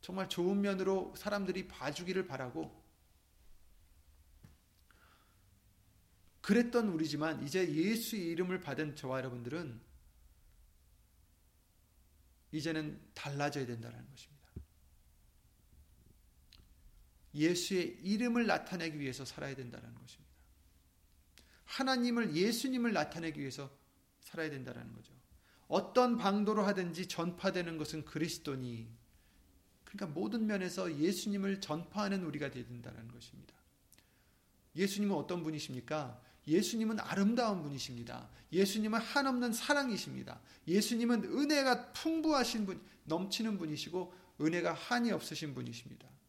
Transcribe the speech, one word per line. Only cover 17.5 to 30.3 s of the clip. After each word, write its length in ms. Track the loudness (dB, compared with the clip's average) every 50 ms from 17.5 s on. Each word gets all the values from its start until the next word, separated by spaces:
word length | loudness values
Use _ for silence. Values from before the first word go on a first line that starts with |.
| 4 2 0 0 0 0 0 -2 -6 -6
이름을 440 | -2 -2 0 2 2 2 2 2 4
나타내기 540 | 4 2 0 0 -4 -6 -4 -4 -4 -4 -4
위해서 240 | -4 -4 -4 -6 -8
살아야 320 | -10 -10 -8 -8 -8 -6
된다는 380 | -8 -10 -12 -12 -14 -14 -14 -16
것입니다. 360 | -16 -18 -20 -20 -20 -20 -20 -20 -20 -20 -20 -20 _ _ -20 _ _ _ -20 _ _ _ _ -20 -20 _ _ _ -20 -20 -20 -20 -20 -16
하나님을, 720 | -10 -4 -2 0 2 2 2 4 4 4 2 2 2 4
예수님을 560 | 4 4 4 4 2 0 0 0 2 2 4
나타내기 480 | 4 2 0 0 -4 -6 -6 -6 -6 -4
위해서 340 | -6 -6 -6 -8 -12 -12 -14 _ _ _ _ _ _ _ _ _
살아야 300 | -20 -12 -6 -6 -4 -4
된다는 420 | -4 -6 -8 -8 -10 -10 -12 -14
거죠. 220 | -14 -16 -18 -20 -20 -20 -20 _ -20 -20 _ -20 -20 -20 -6
"어떤 520 | _ 2 2 2 4 6 6 6 6 6 4
방도로 440 | 4 4 4 4 4 4 4 4 4
하든지 420 | 4 4 2 0 -2 -2 -6 -6 -6
전파되는 680 | -2 -2 -2 -2 -2 0 -2 0 0 0 -2 -2 -4 -4
것은 260 | -6 -4 -6 -8 -8
그리스도니." 880 | -6 -2 -2 -2 -2 -2 -6 -4 -6 -4 -4 -4 -6 -6 -8 -10 -12 -16 -20 -20 _ _ -20 _ _ _ -20 -20 -20 _ -20 _ _ _ _ _
그러니까 220 | -16 -10 -8 -8 -6
모든 380 | -4 -4 -2 -2